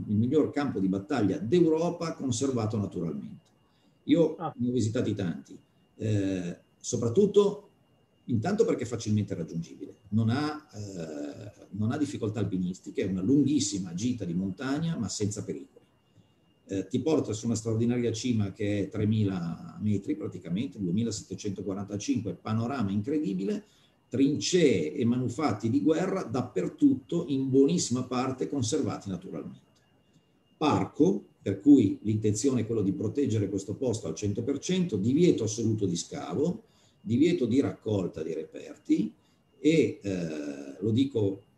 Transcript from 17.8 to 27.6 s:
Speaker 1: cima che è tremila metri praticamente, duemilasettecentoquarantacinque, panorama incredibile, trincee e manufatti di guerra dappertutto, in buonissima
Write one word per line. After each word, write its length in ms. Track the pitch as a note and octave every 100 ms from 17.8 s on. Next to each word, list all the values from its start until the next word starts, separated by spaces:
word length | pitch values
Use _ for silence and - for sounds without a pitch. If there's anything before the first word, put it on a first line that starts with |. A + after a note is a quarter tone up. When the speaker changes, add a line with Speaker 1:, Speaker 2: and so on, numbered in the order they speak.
| A#2 B2 A#2+
Speaker 1:
cima 400 | A2 B2+ A2 G2+
che 280 | F#2 G#2 G#2
è 80 | F#2
tremila 880 | G#2+ G#2+ A2 G2+ F#2 E2+ E2+ - -
metri 320 | G#2 G2 -
praticamente, 640 | G2 A2 - - F2 C#3 A#2
duemilasettecentoquarantacinque, 1500 | F2+ F#2+ A#2 G#2 - - G#2 F#2+ G2 G2 G2+ G#2 A#2+ C3 G2+
panorama 580 | E2+ A2+ A2+ A#2 C3+ G2
incredibile, 760 | G#2 G#2 D3+ D#3+ F#3 G3 G#3 - _ _ _ _
trincee 840 | A#2+ C#3 D3+ - F3+ D3+ G2 -
e 120 | -
manufatti 680 | A#2 B2 B2 B2+ D3 G#2 A2+
di 120 | C3+
guerra 420 | D3 D#3+ F#3+ F#3+
dappertutto, 1000 | A#2 B2 - - F3 - C#3 B2+ - E3+ -
in 200 | C3+ C3+
buonissima 540 | C3